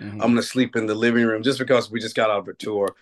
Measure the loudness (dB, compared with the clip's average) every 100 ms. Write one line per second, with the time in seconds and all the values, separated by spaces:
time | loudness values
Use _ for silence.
0 | -14 -2 2 2 0 -2 0 -2 -2 0
1 | 2 4 2 2 0 -2 2 2 2 -6
2 | -6 0 0 0 -4 -10 -6 -2 -2 -4